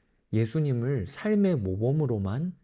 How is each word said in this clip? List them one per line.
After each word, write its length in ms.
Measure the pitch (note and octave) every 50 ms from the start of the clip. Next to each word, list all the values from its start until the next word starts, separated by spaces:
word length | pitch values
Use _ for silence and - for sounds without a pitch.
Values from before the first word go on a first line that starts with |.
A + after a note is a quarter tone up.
| _ _ _ _ _ _ -
예수님을 760 | A2 A2+ A2+ - D#3+ D3+ C#3+ B2+ A#2+ A#2 C3 C#3+ B2 F2 -
삶의 480 | - - - G#3+ G#3+ G3+ G3+ F#3 F3
모범으로만 1000 | B2+ G2 F#2+ F#2 G2+ A2 B2+ C#3+ D#3 D3+ B2 A#2 G#2 G2 F#2+ G#2 C3+ E3 F#3 - -